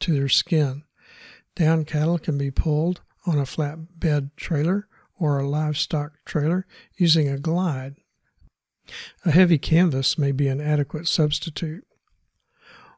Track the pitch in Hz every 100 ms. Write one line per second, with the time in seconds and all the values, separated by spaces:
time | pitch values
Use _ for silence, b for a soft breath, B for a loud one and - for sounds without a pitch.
0 | - 143 139 - - 160 139 139 - B
1 | B B B B _ - 160 160 151 151
2 | 156 170 - 143 139 - 160 151 165 180
3 | _ _ - 147 135 - 147 160 160 -
4 | 165 147 139 - - 151 160 202 - b
5 | b - 151 143 139 147 151 151 - 151
6 | 147 - - - 147 180 - B B -
7 | 170 160 143 139 156 170 185 131 131 139
8 | _ _ _ _ - _ _ _ B B
9 | B B 180 143 180 160 - 160 180 135
10 | 131 - 139 135 139 135 151 147 143 151
11 | 170 - 151 147 - 151 160 160 - _
12 | _ _ _ _ B B B B B